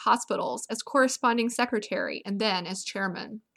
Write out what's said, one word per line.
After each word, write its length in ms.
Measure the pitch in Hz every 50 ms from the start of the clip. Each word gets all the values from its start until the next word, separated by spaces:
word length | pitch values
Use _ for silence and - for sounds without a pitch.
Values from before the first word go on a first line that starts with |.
| -
Hospitals 640 | 220 220 240 - - - - 175 - - - - -
as 140 | 226 233 -
corresponding 680 | - - 277 262 254 - - - 240 233 240 226 240
secretary 720 | 233 - 240 240 254 214 208 - 190 - - - - - -
and 120 | 202 202 196
then 280 | 220 214 185 180 175
as 180 | - 190 190 -
chairman. 580 | - - 196 196 185 180 185 170 - 214 220 - _ _